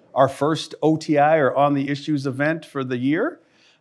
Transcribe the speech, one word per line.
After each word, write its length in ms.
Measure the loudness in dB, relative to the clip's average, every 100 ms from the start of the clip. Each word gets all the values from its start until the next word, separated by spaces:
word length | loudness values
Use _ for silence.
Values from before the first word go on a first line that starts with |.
| _ 2
our 120 | 2
first 460 | 2 -2 -2 -6 -4
O 140 | 0 0
T 200 | 0 2
I, 200 | 4 4
or 180 | 2
On 200 | 2 2
the 160 | 0 -2
Issues 360 | -6 -4 -4 -4
event 400 | -2 -2 -4 -8
for 160 | -8
the 140 | -6 -4
year. 400 | -2 -2 -2 -6 _ _ _ _